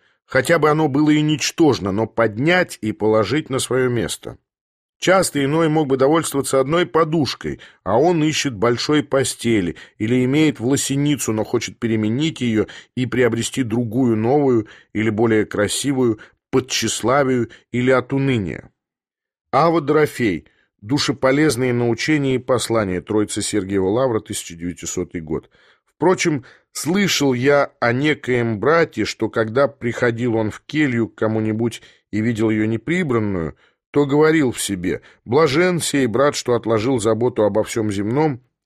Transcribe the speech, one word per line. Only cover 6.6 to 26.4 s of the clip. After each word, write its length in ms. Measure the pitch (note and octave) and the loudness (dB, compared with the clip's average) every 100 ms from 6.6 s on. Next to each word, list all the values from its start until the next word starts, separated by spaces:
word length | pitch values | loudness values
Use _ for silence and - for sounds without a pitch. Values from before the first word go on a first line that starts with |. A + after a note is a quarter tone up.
| C3 E3 E3 | 0 0 0
подушкой, 760 | D#3 D#3+ E3 B2 - D#2 C#2 - _ | 0 0 0 -2 -4 -8 -10 -14 _
а 160 | F2 A2 | 0 2
он 240 | D#3+ E3+ | 4 2
ищет 320 | D3+ D3+ C#3+ G#2+ | 0 0 -4 -2
большой 480 | A#2 A#2+ - D3+ | 0 0 0 0
постели 720 | C#3 C3+ C3 - A#2 A2 F2 - - - | 2 0 -2 -2 0 0 0 -6 -14 -6
или 260 | G#2+ B2+ | -2 0
имеет 360 | B2+ C#3+ D#3 - | 2 2 2 0
власеницу, 720 | A#2 C#3 - C#3 D3 C3+ - | -2 -2 0 0 0 -2 -2
но 100 | A2 | -4
хочет 360 | G#2 A#2 G2+ - | -2 -2 -4 -6
переменить 600 | A#2 A2 G#2+ A#2+ D#3+ - | -2 0 0 0 -2 -2
ее 260 | B2 A2 G2 - - - | -2 0 -2 -6 -12 -6
и 100 | B2+ | -4
приобрести 580 | A#2+ B2 A2+ A2+ - | 2 2 2 -4 -4
другую, 520 | B2 A#2+ A#2 A2+ B2+ A2 | -2 -2 -2 0 2 2
новую 520 | A2+ C#3+ C#3 A#2+ G#2+ - _ | 2 2 2 2 -2 -12 _
или 160 | G#2 A2 | -4 -2
более 360 | G#2+ A#2 A2 G#2 | 2 2 2 0
красивую, 760 | - G2+ - C3+ C3+ B2 G#2+ - _ - | 0 -2 -2 -2 0 0 0 -8 _ -4
по 120 | - | -2
тщеславию 880 | - - A2 - A2 C#3 C3+ B2+ A2+ - _ | -2 -4 -4 -2 0 0 2 0 -2 -8 _
или 180 | A#2+ B2+ | -2 2
от 220 | C3 B2 | 2 2
уныния. 580 | C#3 C3+ B2 F2+ G1+ - _ _ _ _ _ _ _ _ | -2 0 0 -2 -8 -14 _ _ _ _ _ _ _ _
Ава 300 | B2+ E3 E3 | 2 2 2
Дорофей. 680 | C#3 D3+ D3+ - A#2 E2 - _ _ _ | 2 2 2 0 -2 -2 -8 _ _ _
Душеполезные 920 | G#2 C#3+ - B2+ C3 C#3 D#3 A#2+ B2+ | -4 -2 -2 0 0 2 2 0 -2
научения 640 | A#2+ A#2+ A#2 - D#3 C3+ C3 | 0 0 -2 -2 0 0 -2
и 40 | |
послания. 640 | - B2 - A#2 G2+ F2+ | 0 -2 0 -2 0 -4
Троица 400 | - G#2+ G#2 - | -2 -2 0 -4
Сергиева 480 | G2+ G#2 F#2+ G2 F#2+ | -4 -4 -2 0 0
Лавра, 320 | A2 C3 A2 | 0 0 -2
тысяча 340 | - - - E2+ | -6 -12 -12 -10
девятисотый 640 | F2 E2+ E2+ - F2 F2+ | -10 -8 -8 -8 -6 -8
год. 300 | D#2 D2 - _ _ _ | -6 -8 -8 _ _ _
Впрочем, 600 | _ - D#3+ F#3 F3 D3 | _ -2 0 2 0 -2